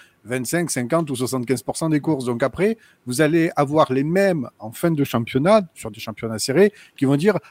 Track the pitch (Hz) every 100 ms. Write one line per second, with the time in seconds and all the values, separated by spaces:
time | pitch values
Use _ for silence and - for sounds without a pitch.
0 | - _ 104 127 120 170 170 135 120 160
1 | 156 120 123 131 120 127 - - 160 151
2 | 147 143 123 117 131 - 202 220 _ _
3 | - 127 156 165 160 - 139 156 - 131
4 | 151 185 196 165 120 - 107 - 170 156
5 | 139 117 113 135 160 220 180 - 113 107
6 | - 110 117 110 - 135 202 - - -
7 | 131 139 190 185 -